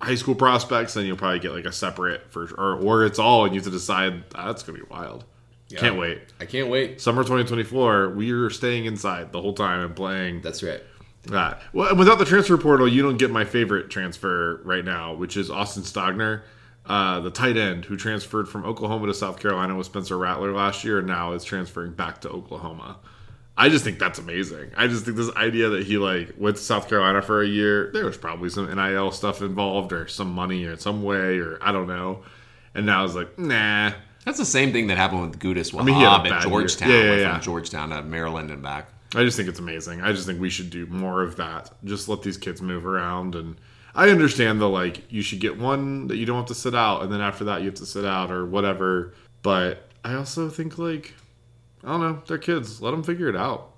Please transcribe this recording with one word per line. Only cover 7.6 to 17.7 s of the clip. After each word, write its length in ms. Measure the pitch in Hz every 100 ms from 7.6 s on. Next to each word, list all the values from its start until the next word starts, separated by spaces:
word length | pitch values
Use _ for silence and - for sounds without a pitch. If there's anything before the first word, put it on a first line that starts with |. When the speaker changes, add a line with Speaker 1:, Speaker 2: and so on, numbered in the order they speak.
| 110 127 120 104 95
Speaker 1:
we 200 | 101 117
are 180 | 120 113
staying 380 | - 123 120 113
inside 460 | 101 101 87 82
the 100 | 87
whole 100 | 101
time 280 | 98 98 90
and 140 | 87
playing 460 | 82 95 95 90 87
Speaker 2:
That's 220 | 82 -
right. 200 | 87 76 - - - -
Speaker 1:
that. 360 | - 98 80 - -
Well, 160 | - 190
and 80 | 185
without 200 | 190 226
the 60 |
transfer 320 | 160 196 190 165
portal, 320 | 147 139 127
you 140 | 127
don't 160 | 139 123
get 120 | 127
my 140 | 110
favorite 460 | 104 120 104 101 -
transfer 720 | 98 92 85 98 87 85 82
right 180 | 90 90
now, 300 | 90 87 82
which 240 | 80 87 98
is 140 | 92
Austin 320 | 85 101 101
Stogner, 580 | 90 104 95 95 107 107 - - - - -
uh, 340 | 101 95 90
the 100 | 87
tight 280 | 101 127 113
end 260 | 101